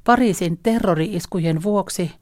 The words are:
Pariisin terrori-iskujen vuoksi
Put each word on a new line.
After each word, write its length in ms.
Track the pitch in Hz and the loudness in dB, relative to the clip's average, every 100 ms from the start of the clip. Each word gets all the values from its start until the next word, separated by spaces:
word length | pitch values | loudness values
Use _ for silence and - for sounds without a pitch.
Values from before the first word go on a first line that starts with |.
Pariisin 560 | - 240 240 170 170 170 | 2 4 2 0 -2 -2
terrori-iskujen 1000 | 226 233 196 160 143 170 - 185 165 156 | 0 0 2 0 0 -4 -4 -2 0 0
vuoksi 480 | 208 202 190 - 175 - | 0 -2 -2 -4 -6 -4